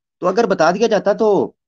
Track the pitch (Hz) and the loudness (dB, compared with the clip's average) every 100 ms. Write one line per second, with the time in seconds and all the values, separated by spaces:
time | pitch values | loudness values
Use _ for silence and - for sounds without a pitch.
0 | _ _ 180 196 220 185 160 185 226 202 | _ _ -2 -2 -2 0 0 0 0 0
1 | 196 208 220 185 110 - | 0 0 0 0 -2 -8